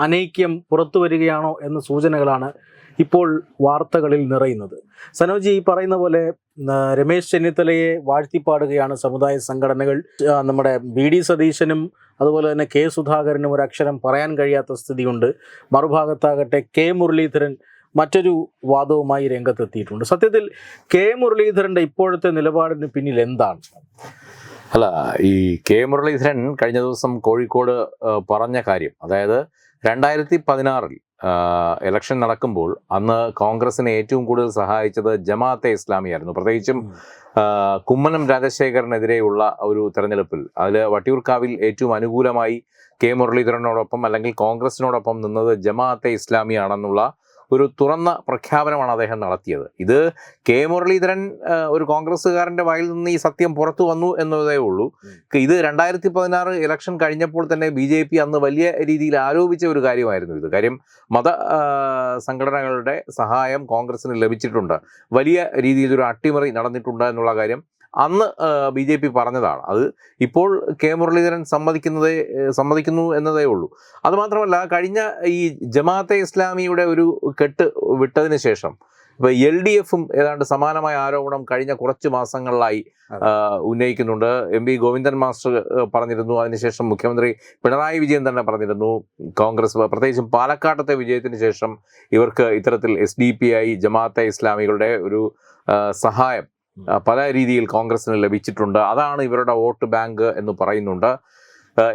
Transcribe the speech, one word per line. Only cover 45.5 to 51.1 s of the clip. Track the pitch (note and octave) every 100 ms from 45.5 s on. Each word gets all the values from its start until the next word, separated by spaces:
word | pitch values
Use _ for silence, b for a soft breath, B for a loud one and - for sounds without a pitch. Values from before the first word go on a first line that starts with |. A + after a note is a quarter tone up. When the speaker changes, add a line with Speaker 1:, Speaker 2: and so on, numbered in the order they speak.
| G#2+ G2+
Speaker 2:
ജമാഅത്തെ | A2 B2+ A#2+ B2 A2
ഇസ്ലാമിയാണെന്നുള്ള | - A2+ A2 A2 G2 G2+ G2+ G2+ A#2+ - b b b
ഒരു | C3 C#3 -
തുറന്ന | C#3+ D#3+ E3+ E3+ -
പ്രഖ്യാപനമാണ് | B2+ - D3 D3+ D3 B2+
അദ്ദേഹം | A2+ A2 A2+
നടത്തിയത്. | F#2+ F#2 - D2 - -
ഇത് | F#2 C3+ E3 - B B -
കെ | A#2+ D#3
മുരളീധരൻ, | F3 F3+ F#3+ F3+